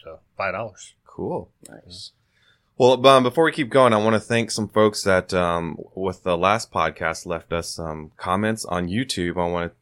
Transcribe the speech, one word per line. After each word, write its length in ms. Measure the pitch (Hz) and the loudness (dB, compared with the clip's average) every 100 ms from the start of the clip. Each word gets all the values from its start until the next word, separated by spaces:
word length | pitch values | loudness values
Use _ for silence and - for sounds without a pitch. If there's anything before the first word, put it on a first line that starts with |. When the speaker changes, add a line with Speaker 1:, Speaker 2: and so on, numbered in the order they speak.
Speaker 1:
So 180 | 80 80 _ - | -20 -20 _ -8
five 160 | 98 | -6
dollars. 420 | 92 113 - - _ _ | -6 -8 -14 -20 _ _
Speaker 2:
Cool. 460 | - 95 160 - _ - | -12 -8 -8 -12 _ -20
Speaker 3:
Nice. 440 | - - 90 - _ _ _ _ _ _ - | -20 -20 -20 -20 _ _ _ _ _ _ 2
Speaker 2:
Well, 280 | 127 127 135 | 4 6 6
um, 160 | 135 | 6
before 200 | 123 165 | 6 2
we 80 | 160 | 0
keep 180 | 156 123 | 0 0
going, 220 | 135 123 | 4 4
I 60 | 107 | 4
wanna 220 | 110 110 | 2 0
thank 300 | - 117 110 | 0 -2 -2
some 180 | - 104 | -4 -2
folks 340 | 110 107 104 | 2 2 2
that, 300 | 101 92 87 | 2 2 2
um, 440 | 92 87 85 82 76 - - | 0 0 -2 -4 -10 -12 -6
with 280 | 95 90 | -6 -4
the 140 | 90 85 | -2 0
last 340 | 92 110 - | 2 2 -2
podcast, 540 | 98 80 - 82 82 90 | -2 -2 -2 -4 -4 -6
left 260 | 82 - | -8 -6
us 160 | 85 82 | -6 -6
some 420 | - 80 78 78 - | -10 -10 -10 -14 -10
comments 460 | 92 95 107 113 | -4 -2 -2 -4
on 240 | - 90 90 | -6 -6 -4
YouTube. 480 | 104 131 - 87 87 | -4 -4 -4 -4 -2
I 120 | 87 | -4
wanna 200 | 87 85 - | -4 -6 -8